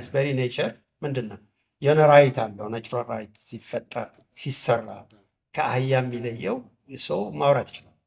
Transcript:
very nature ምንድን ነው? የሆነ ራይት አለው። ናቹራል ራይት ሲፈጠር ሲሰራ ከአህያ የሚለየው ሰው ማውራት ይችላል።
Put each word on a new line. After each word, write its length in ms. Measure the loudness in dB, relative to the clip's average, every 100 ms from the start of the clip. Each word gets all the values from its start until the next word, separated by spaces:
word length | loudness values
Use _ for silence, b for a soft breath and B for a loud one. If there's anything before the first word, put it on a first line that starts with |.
| -2
very 260 | -2 0
nature 380 | 0 -2 -2 -4 -6 _ -8
ምንድን 260 | -6 -4 -6
ነው? 120 | -12 _ _ _ -2
የሆነ 160 | 2 6 8
ራይት 300 | 10 8 4
አለው። 280 | -6 -6 -8
ናቹራል 380 | -8 -6 -6 -6
ራይት 280 | -8 -10 -14
ሲፈጠር 640 | -14 -14 -8 -10 -8 -10 -10 _ _
ሲሰራ 540 | -6 0 2 4 0 -2 -14 -20 _ _ _ _
ከአህያ 380 | -4 -2 0 2
የሚለየው 600 | 0 0 -4 -6 -6 -6 -6 -10 _ -14 -8
ሰው 220 | -4 -4 -4
ማውራት 360 | 0 2 2 -2
ይችላል። 220 | -10 -16 _